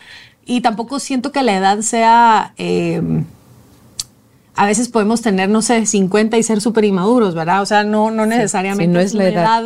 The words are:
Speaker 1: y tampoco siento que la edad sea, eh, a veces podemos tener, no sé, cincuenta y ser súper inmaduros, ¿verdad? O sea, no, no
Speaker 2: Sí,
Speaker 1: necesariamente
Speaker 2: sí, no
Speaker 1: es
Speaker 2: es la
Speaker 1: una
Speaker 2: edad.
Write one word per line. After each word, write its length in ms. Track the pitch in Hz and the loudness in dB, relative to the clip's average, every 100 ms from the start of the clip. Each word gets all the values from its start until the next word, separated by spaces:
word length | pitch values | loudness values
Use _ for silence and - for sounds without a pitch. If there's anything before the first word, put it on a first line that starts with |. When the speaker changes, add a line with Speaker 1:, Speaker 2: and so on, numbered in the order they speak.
| - - - _ - | -20 -20 -20 _ -6
Speaker 1:
y 160 | 240 | -2
tampoco 380 | 240 214 233 277 | -2 -2 -6 -8
siento 320 | - 262 277 | -6 -4 -4
que 100 | 285 | -2
la 140 | 247 190 | 0 2
edad 240 | 196 202 | 0 0
sea, 720 | 214 226 226 233 233 214 - - | -2 0 4 6 6 4 0 -6
eh, 460 | 175 175 170 165 170 160 - - _ - - _ - - - _ _ _ _ | -4 -2 -2 -2 -2 -4 -4 -12 _ -20 -20 _ -18 -14 -14 _ _ _ _
a 120 | - 202 | -2 0
veces 240 | 214 240 | 0 -2
podemos 320 | 226 208 233 | 0 0 0
tener, 280 | 226 190 190 | 0 0 0
no 120 | 220 | 0
sé, 240 | 220 226 214 | 2 0 0
cincuenta 520 | 202 185 208 220 226 | 0 2 0 0 0
y 60 | |
ser 160 | 220 214 | 0 0
súper 220 | 233 220 | 0 0
inmaduros, 500 | 208 190 196 254 202 165 | 0 0 2 2 0 -2
¿verdad? 260 | 160 190 | -2 -2
O 40 | 202 | 0
sea, 180 | 208 | 0
no, 280 | 208 214 220 | 0 0 0
no 120 | 220 | 0
Speaker 2:
Sí, 60 | 214 | 0
Speaker 1:
necesariamente 560 | 233 208 196 190 196 175 | 0 0 -2 -4 -2 0
Speaker 2:
sí, 80 | |
no 60 | 175 | 2
Speaker 1:
es 60 | 196 | 0
Speaker 2:
es 60 | |
la 100 | 214 | 0
Speaker 1:
una 60 | 185 | 0
Speaker 2:
edad. 120 | 175 170 226 | 2 2 0